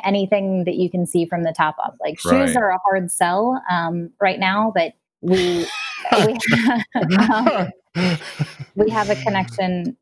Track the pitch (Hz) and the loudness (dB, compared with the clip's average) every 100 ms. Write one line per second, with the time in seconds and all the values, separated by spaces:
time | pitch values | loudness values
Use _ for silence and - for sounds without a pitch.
0 | 196 202 190 202 196 185 175 - 180 180 | 0 0 2 0 0 -2 0 0 0 0
1 | 170 175 170 175 165 156 156 - - - | 0 0 0 -2 -2 0 -2 -2 -8 -6
2 | 151 160 - 262 269 240 208 185 196 190 | -8 -4 0 2 2 2 0 0 0 0
3 | 175 - 175 185 240 262 - 175 165 170 | -2 0 0 2 0 -2 -2 -2 -2 -4
4 | 170 - 196 185 190 202 220 190 160 - | -6 -2 -2 0 0 0 0 0 -2 -4
5 | _ _ 175 - - 339 - - - - | _ _ 0 2 2 0 -4 -6 -10 -8
6 | - 214 214 226 226 233 233 233 - 240 | 0 4 4 2 0 2 2 0 -2 0
7 | 165 190 220 220 311 226 170 - _ 170 | 4 4 4 4 2 0 -2 -6 _ -2
8 | 180 165 - - 151 - - 196 214 220 | 0 0 -4 -6 -6 -8 -6 0 2 2
9 | 202 202 233 196 185 - 185 180 175 - | 0 0 0 0 -2 -2 -2 -2 -4 -10